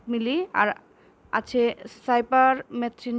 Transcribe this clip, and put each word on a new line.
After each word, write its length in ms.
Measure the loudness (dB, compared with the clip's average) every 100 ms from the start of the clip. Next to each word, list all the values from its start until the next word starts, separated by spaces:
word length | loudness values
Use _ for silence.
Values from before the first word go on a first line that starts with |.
| -4
মিলি। 300 | -4 -2 -2 -2
আর 140 | 0 0 -2 _ _ _ _ _
আছে 280 | -6 -2 0 0 -2 -14 -10 0
সাইপারমেথ্রিন 1120 | 0 2 4 4 2 -4 -6 -6 -8 -8